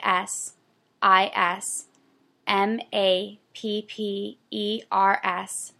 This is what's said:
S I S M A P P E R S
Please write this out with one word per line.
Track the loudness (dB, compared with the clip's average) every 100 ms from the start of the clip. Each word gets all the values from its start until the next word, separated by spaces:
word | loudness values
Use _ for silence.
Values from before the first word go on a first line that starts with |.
S | 0 0 -2 -8 -10 -14 _ _ _ 0
I | 6 6 6
S | 2 0 0 -6 -8 -12 _ _ _ _ _ -2
M | 2 2 0 -4
A | 0 2 2 0 -12 _
P | -10 -4 -4 -6
P | -6 -4 -4 -6 -10 -10
E | -6 -4 -4 -2
R | 2 2 2
S | 0 -4 -4 -10 -12 _